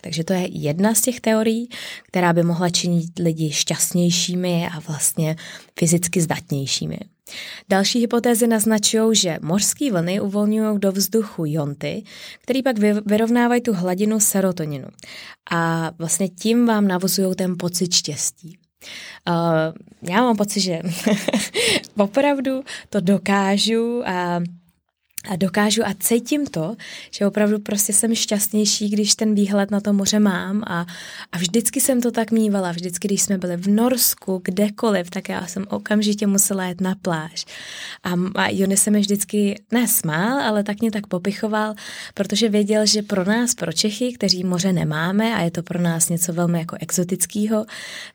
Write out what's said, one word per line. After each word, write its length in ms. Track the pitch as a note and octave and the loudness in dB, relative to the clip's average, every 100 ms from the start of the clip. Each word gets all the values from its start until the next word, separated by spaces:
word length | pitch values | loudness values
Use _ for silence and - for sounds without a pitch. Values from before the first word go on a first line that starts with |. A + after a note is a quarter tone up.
Takže 220 | F3 D#3 | -8 -4
to 80 | E3 | -2
je 160 | F#3 F#3 | 0 -2
jedna 440 | E3+ D3 D#3+ G#3 | -4 -2 2 2
z 60 | A3 | 2
těch 200 | - A#3+ | 0 0
teorií, 480 | A3+ A3 A3 A3+ A#3+ - - - - | 2 2 2 0 -4 -10 -14 -14 -4
která 260 | F3+ F3 | 2 4
by 100 | E3+ | 4
mohla 280 | E3+ E3+ F3+ | 4 2 0
činit 480 | F3 F3 E3+ E3 - | 0 0 0 0 -2
lidi 320 | E3+ D#3+ D#3 | 0 0 -2
šťastnějšími 1160 | C#3+ - D#3+ - F3 F3 F3 - F3+ F3+ E3+ F3 | -2 -2 0 0 2 2 2 0 -2 0 0 -2
a 120 | D#3+ | -6
vlastně 560 | D#3 D3 - - D#3 D#3+ - - - - | -8 -2 -2 0 -2 -2 -8 -18 -12 -2
fyzicky 420 | E3+ E3+ F3 F#3 | 2 2 2 0
zdatnějšími. 800 | D3+ E3 - C#3+ C3+ - D#3 - - _ - - - - - | 0 -2 -4 -4 -2 -4 -4 -8 -12 _ -18 -14 -14 -10 0
Další 320 | G3 G3 A#3+ | 2 2 2
hypotézy 460 | A3+ A#3+ A#3+ A3+ A#3 | 2 2 2 4 4
naznačujou, 680 | A3 A3 A3 - A3 A3 | 4 4 2 2 2 4
že 260 | G#3+ F3+ D#3 | 4 2 -2
mořský 480 | D3+ G3 - - C#4+ | 0 0 0 -2 0
vlny 300 | F3+ E3+ G3 | 0 0 -2
uvolňují 580 | G#3 G3+ G#3 A3 A3 G#3 | -2 0 0 2 0 0
do 140 | G3 | 0
vzduchu 520 | F#3+ F#3+ A3+ G#3 - D#3 | 0 0 0 -2 -4 -2
jonty, 560 | D#3 D3 C#3+ D3 F#3 - - - - | -2 -2 -4 -6 -6 -10 -16 -18 -12
který 200 | - B3+ | -4 0
pak 160 | C4 A3 | 0 2
vy-, 240 | G#3 G#3 G#3 | 2 2 2
vyrovnávají 540 | G#3+ A3+ A#3+ A#3+ A#3+ | 2 4 4 4 2
tu 120 | A#3+ | 0
hladinu 480 | F#3 F3+ F3+ G#3+ A3 | 0 0 0 2 2
serotoninu. 680 | G#3 G3 F#3+ F3 D#3 C#3 - - - - - - - | 2 2 2 0 -4 -6 -10 -18 -20 -18 -18 -16 -4
A 400 | E3+ E3 E3 D#3+ - | 0 0 0 -2 -4
vlastně 300 | E3 - F#3+ | -4 -2 -2
tím 380 | - A3 A#3 A#3 | -2 2 4 4
vám 220 | G#3+ G3+ | 4 4
navozujou 460 | F3+ F#3 G3 F#3 | 2 0 0 0
ten 200 | F#3 F#3 F3+ | 0 -2 -2
pocit 340 | F3 - F#3 | -2 -2 0
štěstí. 640 | F3+ - C#3+ - - D#3+ - _ _ - - - - F3 | 0 -2 -4 -6 -8 -20 -20 _ _ -18 -16 -16 -8 -2
Eh, 440 | E3+ E3+ D#3+ D#3+ - - - | 2 4 2 0 -4 -18 -12
já 200 | F3 F#3+ | -2 2
mám 140 | B3 G#3 | 4 4
pocit, 240 | G#3 G#3 | 2 0
že 220 | F#3 E3 F3 E3 A3 G3 - G#3 | -2 -2 -4 -2 0 0 0 -2
<laughs> 580 | - G4+ A#4 F4+ - - | -2 -2 0 0 -2 0
opravdu 680 | G3+ C#4 C#4+ C#4 C4+ C4 C4+ - - | 0 2 2 2 0 -4 -6 -14 -6
to 100 | G3+ | -2
dokážu 1080 | F3+ E3+ F#3 G3 G3 G3+ G3+ A3+ A#3 A#3+ - | 2 2 2 2 4 2 2 2 0 -2 -2
a, 340 | F3+ F3 F3 F3 - _ _ _ _ _ - - | -2 0 0 -2 -8 _ _ _ _ _ -12 -6
a 80 | F3 | 0
dokážu 500 | F#3+ G#3 G#3 G#3+ G#3 | 0 2 2 2 0
a 80 | G3+ | -2
cítím 460 | - A#3 A#3+ D4 C#4 | 0 0 2 -2 -2
to, 300 | E3 D#3+ A#3 - - - | -2 -4 -6 -12 -16 -12
že 160 | - G3+ | -2 0
opravdu 320 | G#3 G#3 G#3+ | 2 2 2
prostě 340 | G#3 G#3 - | 0 -2 0
jsem 220 | G#3 A3+ | 2 2
šťastnější, 720 | A3+ - G#3 G#3 G#3+ G#3 - G#3 | 0 0 0 0 2 2 0 0
když 260 | G#3+ G#3 | 0 2
ten 200 | - G#3+ | 2 2
výhled 360 | G#3 G3 G3+ G3 | 2 2 2 2
na 100 | G3+ | 0
to 120 | G#3 | 2
moře 260 | G3+ G3 G#3+ | 2 2 4
mám 440 | G#3 F3+ F3+ G#3 - | 4 2 -2 -4 -2
a, 200 | E3+ F3 F3 - - - | -4 -6 -10 -16 -16 -10
a 60 | F3 | -4
vždycky 420 | F3 A#3 A3+ C#4 | 0 0 0 0
jsem 200 | C4+ B3 | 2 2
to 100 | A#3+ | 0
tak 200 | A#3 A3 | 0 0
mívala. 420 | A3+ G#3+ G3+ F3+ | 2 2 2 0
Vždycky, 360 | E3+ F3+ F3+ G3+ | -4 -6 -4 -2
když 140 | G3 | 0
jsme 160 | - F#3+ | 0 0
byli 180 | F3+ F3 | -2 -2
v 120 | F#3+ | 2
Norsku, 720 | G#3 A#3+ B3 - - - F#3 | 4 4 2 0 -2 -4 -4
kdekoliv, 640 | F#3 F#3 G#3 G#3 A3+ G3 F3 | -2 0 0 0 0 0 -2
tak 180 | F#3+ F#3 | -8 -6
já 180 | F#3 F3+ | -8 -6
jsem 200 | F#3+ F#3+ | -8 -6
okamžitě 580 | G#3 - G#3+ G#3 G#3 G#3 | -6 0 2 2 2 2
musela 380 | G3 - G3 | 2 2 0
jet 160 | F#3 F3+ | -4 -2
na 140 | F#3 F#3+ | -2 -2
pláž. 420 | F#3 D#3+ D#3+ - - - - - - - | -2 -2 -4 -10 -12 -14 -14 -14 -14 -10
A, 100 | F#3+ F3+ F#3 | -4 0 0
a 140 | F#3 F#3+ | 0 -2
Jony 260 | G3 G3 G3 | 0 2 2
se 140 | G#3+ | 4
mi 100 | G#3 | 2
vždycky, 640 | G3+ G3+ - G#3 G3+ - - | 2 0 0 0 0 -2 -2
ne 160 | A#3 A3+ | 0 0
smál, 520 | - D#3+ D#3 G#3 C#4 | 0 0 0 0 0
ale 240 | A#3 G#3+ | 0 0
tak 160 | G#3 G#3 | 0 -2
mě 100 | A3+ | -2
tak 160 | G#3 G3+ | -2 -4
popichoval, 680 | F3+ F#3+ G3+ G#3+ G#3+ G#3+ G#3 - - - | -4 -2 -2 -2 -2 -2 -6 -12 -14 -10
protože 340 | - G3 G3+ A3+ | -6 -2 0 2
věděl, 380 | G#3 G#3 G#3+ G#3+ | 2 4 4 4
že 160 | G#3+ | 2
pro 220 | G#3 F#3+ | 0 0
nás, 300 | F3+ A3+ A#3+ | 2 2 0
pro 180 | - E3 | -2 -4
Čechy, 400 | D#3+ G#3+ G#3 B3 | -2 -2 0 -4
kteří 320 | B3 G3 F3+ | -2 -2 0
moře 280 | F#3 F3+ F#3+ | 0 0 2
nemáme 640 | F3 D#3 D3+ E3+ G3+ A3+ | 2 0 -2 0 2 2
a 60 | A3+ | 2
je 100 | E3+ | 0
to 120 | E3+ | -2
pro 180 | E3+ F3 | -4 -2
nás 280 | F3 E3 - | 0 2 0
něco 240 | E3+ - | 0 -2
velmi 260 | E3+ F3 E3+ | 0 0 0
jako 180 | E3 - | -2 -8
exotického, 840 | E3 - F3+ F#3 F3+ G#3 G#3+ G#3+ A3 - - - - | -6 -2 -2 -2 -4 -2 0 0 -2 -10 -14 -14 -12